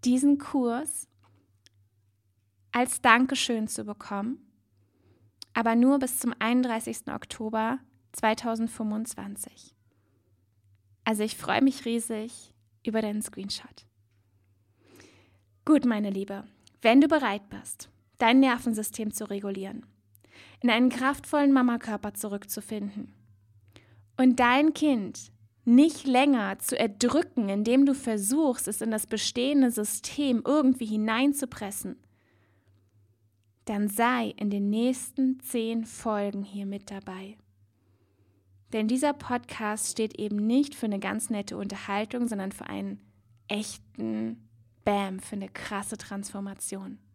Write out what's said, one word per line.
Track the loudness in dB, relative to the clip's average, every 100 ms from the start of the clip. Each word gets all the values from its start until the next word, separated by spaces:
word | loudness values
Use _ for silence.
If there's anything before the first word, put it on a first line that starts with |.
diesen | 2 4 4 4
Kurs | 2 0 0 -2 -6 -10 -12 _ _ _ _ _ _ _ _ _ _ _ _ _ _ _ _
als | -2 0 2
Dankeschön | 6 6 6 0 -2 -2 -4
zu | -6 -8
bekommen, | -10 -8 -6 -6 -8 _ _ _ _ _ _ _ _ _ _ -8
aber | -2 2 4
nur | 6 4
bis | 2 -2
zum | -4 -2
einunddreißigsten | 0 2 0 -2 -6 -10 -8
Oktober | -10 -10 -10 -6 -2 -2 -4 -8 _ _
zweitausendfünfundzwanzig. | -2 0 0 -4 -4 -4 -4 -4 -4 -6 -10 -12 -12 -14 _ -20 _ _ _ _ _ _ _ _ _ _ _ _ _ -4
Also | -2
ich | -2 -4
freue | -2 2
mich | 2 2 -4
riesig | -4 -4 -8 -8 -14 -20 _ _ _ -4
über | -2
deinen | -2 -4
Screenshot. | -8 -10 -8 -10 -10 -20 _ _ _ _ _ _ _ _ _ _ _ -20 -20 _ _ _ _ _
Gut, | 4 4 6
meine | 0 -2
Liebe, | -4 -6 -10 -14 _ _ _
wenn | 6 8
du | 8
bereit | 6 2 -4 -8
bist, | -16 -16 -16 -18 _ _ _
dein | 4 6
Nervensystem | 6 4 -2 -2 -4 -6 -8
zu | -6 -8
regulieren, | -6 -6 -6 -8 -10 -16 _ _ _ _ -20 -20 -2
in | 2
einen | 4 4
kraftvollen | 2 -2 -2 0 2 6
Mamakörper | 6 4 0 -4 -8 -8
zurückzufinden | -8 -8 -8 -8 -12 -8 -8 -8 -10 -14 -18 _ _ _ _ _ -20 _ -20 _ 2
und | 4 6
dein | 4 6 4
Kind | 2 2 2 -2 -10 -18 _ _ _
nicht | 6 8 8 4 0
länger | 4 4 4 0 -4
zu | -4 -2
erdrücken, | -2 0 2 2 0 -2 -2
indem | 0 4 6 6
du |
versuchst, | 4 -2 -2 0 2 2 0 -4
es | -4
in | -4
das | -4 -4
bestehende | -4 -4 -2 2 4 4
System | 2 -4 -4 -8 -2 0 0 2
irgendwie | 4 4 2 0
hineinzupressen, | -2 0 2 2 2 -4 -8 -10 -8 -10 -12 _ _ _ _ _ _ _ _ _ _ _ _ _ _ _ _ -6
dann | -2 -2
sei | 2 2 2 -4 -4
in | -4
den | 0 0
nächsten | 2 0 0 -6 0 0 0
zehn | -4 -4 -2 -4 -6
Folgen | -6 -4 -2 -2 -4
hier | -8 -8 -8
mit | -10 -12
dabei. | -14 -12 -14 -14 -18 _ _ _ _ _ _ _ _ _ _ _ _ _
Denn | -4 0
dieser | 2 0
Podcast | -2 -4 -6 -6 -8 -6 -4 -6
steht | -4 -4 -4
eben | -4 -2
nicht | 2 2 2 -2
für | -4
eine | -4
ganz | -4 -4 -4
nette | -6 -6 -8
Unterhaltung, | -8 -8 -6 -4 -4 -4 -4
sondern | -4 -6
für | -8 -10
einen | -8 -8 -10 _ _ _ _ _
echten | -6 -6 -12 -18 -8 -6 -4 -6 -8 -16 _ _ _
Bam, | 0 0 -2 -8
für | -10 -10
eine | -10
krasse | -12 -8 -8 -8 -12
Transformation. | -10 -10 -10 -10 -10 -10 -10 -10 -12 -16 _